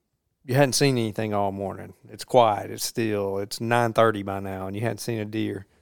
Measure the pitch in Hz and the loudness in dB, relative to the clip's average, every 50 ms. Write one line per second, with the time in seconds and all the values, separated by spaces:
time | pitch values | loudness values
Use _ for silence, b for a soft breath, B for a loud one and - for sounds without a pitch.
0 | _ _ _ _ _ _ _ _ - 131 120 139 143 127 117 - 147 139 131 120 | _ _ _ _ _ _ _ _ -6 0 4 4 4 4 4 2 2 4 4 2
1 | 113 107 104 - 110 107 104 101 101 98 98 98 98 95 95 95 98 95 - _ | 0 -2 -2 -4 -4 -2 -2 -2 -2 -2 -2 -4 -6 -6 -8 -10 -14 -16 -18 _
2 | _ 110 110 - - - - 123 117 110 104 98 98 101 110 107 - - - 123 | _ -20 -16 -16 -6 4 6 6 6 6 4 0 -4 -8 -8 -8 -8 -6 -2 -2
3 | 113 107 104 101 98 98 98 98 104 104 - - 117 113 117 120 120 113 110 - | 0 0 0 0 -2 -2 -2 -4 -4 -6 -6 -6 -2 2 2 2 2 2 4 6
4 | 113 113 107 101 98 98 98 98 98 95 95 95 95 95 98 104 117 113 110 107 | 4 4 4 0 -4 -4 -6 -6 -6 -6 -8 -6 -8 -6 -6 -4 -4 -4 -4 -4
5 | - 120 117 110 104 107 110 110 107 104 101 98 95 _ _ _ | -6 -6 -4 -4 -6 -4 -4 -4 -4 -4 -4 -8 -10 _ _ _